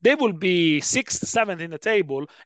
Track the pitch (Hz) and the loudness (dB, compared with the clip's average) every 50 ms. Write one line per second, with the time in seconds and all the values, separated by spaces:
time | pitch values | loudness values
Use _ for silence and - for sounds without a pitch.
0 | - 240 285 311 269 220 180 156 190 185 180 175 170 160 151 147 - - - 247 | 2 4 4 4 2 0 0 0 0 0 2 2 2 2 2 0 0 -2 -2 -2
1 | - - - - - - - 233 220 208 180 165 165 170 160 147 - 220 220 208 | -4 -4 -6 -8 -6 -4 -2 0 0 0 -2 -6 -8 -10 -10 -6 -2 0 0 0
2 | 175 143 135 135 147 - - - - | 0 -2 -4 -6 -8 -8 -14 -14 -12